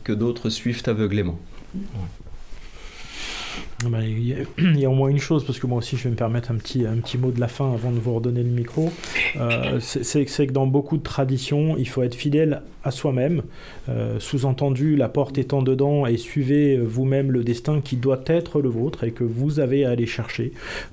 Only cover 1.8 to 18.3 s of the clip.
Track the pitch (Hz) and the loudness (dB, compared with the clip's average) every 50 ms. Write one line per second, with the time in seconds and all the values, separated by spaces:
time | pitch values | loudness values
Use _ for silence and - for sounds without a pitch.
1.8 | 202 190 - 104 90 80 - - - - - - - - - - - - - - | -8 -8 -6 -6 -8 -8 -10 -12 -12 -12 -12 -10 -10 -10 -10 -10 -10 -12 -14 -14
2.8 | - - - - - - - - - - - - - - - - - - - - | -14 -14 -14 -14 -14 -12 -12 -10 -10 -8 -8 -8 -8 -8 -8 -8 -8 -8 -6 -4
3.8 | 120 120 117 113 110 110 107 110 117 120 131 - - - - - 165 185 156 143 | -2 -2 0 0 0 -2 -2 0 0 -2 -2 -2 -6 -4 0 4 4 6 6 6
4.8 | 135 131 131 135 135 135 143 143 139 - 165 151 135 - 123 - - 123 123 120 | 4 4 4 4 6 4 4 2 2 2 2 2 2 0 -2 -2 -2 0 0 0
5.8 | 120 - 131 120 - 123 117 107 123 113 117 120 117 - 120 110 - - - 127 | -2 -2 -2 -2 0 0 0 0 0 0 0 0 0 -2 -2 -4 -4 -2 0 0
6.8 | 117 107 110 117 117 - - 123 131 127 117 120 120 117 - - 139 135 123 110 | 0 2 0 0 -2 -2 0 0 0 2 2 0 0 -2 -2 -2 0 0 0 0
7.8 | 113 123 120 117 110 123 117 113 117 123 120 120 120 120 120 120 117 - - 156 | 0 0 0 0 0 0 0 0 0 0 0 0 0 0 0 0 -2 -2 -2 0
8.8 | 160 170 - - - - - - - - - 143 120 117 117 120 123 131 131 123 | 0 0 -2 -6 -8 -4 -2 -2 0 0 -2 -2 -2 -2 0 0 0 -2 -2 -2
9.8 | 117 - - 139 120 - - 151 139 143 - - 147 135 131 139 135 135 131 143 | -2 -4 -4 -4 -2 0 0 0 0 0 0 0 0 2 2 2 2 4 2 2
10.8 | 143 - 165 151 - - - - 139 131 131 127 - - 143 147 151 160 156 - | 2 0 -2 -2 -2 -2 -2 0 0 2 0 0 0 0 0 2 2 2 2 0
11.8 | 131 - - 135 123 117 117 - - 147 143 151 160 156 139 - - - - - | -2 -2 0 0 0 0 0 -2 0 2 4 4 4 4 2 0 -4 -10 -10 -6
12.8 | - 139 127 - - 147 131 127 127 156 175 147 - - - - - - - - | -4 -4 -2 -2 0 0 2 2 2 2 2 0 -2 -4 -10 -16 -16 -16 -16 -10
13.8 | - 131 120 113 110 110 110 113 - - - 135 127 139 131 - 147 139 131 123 | -6 -4 -2 -2 -2 -2 -2 -4 -4 -2 -2 0 2 2 2 2 2 2 2 2
14.8 | 143 156 151 143 123 - - 143 139 - 135 139 123 - 143 139 131 131 131 127 | 2 4 4 4 2 2 2 0 0 0 0 -2 0 2 2 2 4 4 4 4
15.8 | 139 143 147 143 139 117 117 117 - - - 147 135 131 143 147 147 143 135 123 | 4 4 4 4 4 2 2 0 -2 -2 -2 0 2 4 4 4 6 6 4 4
16.8 | 120 110 113 127 131 135 135 139 139 135 127 123 117 120 117 120 - 156 151 147 | 2 0 0 0 2 2 2 2 2 2 2 2 2 0 0 0 0 0 0 0
17.8 | - - 131 120 120 135 131 131 131 - | 0 -2 -2 0 2 2 2 2 2 2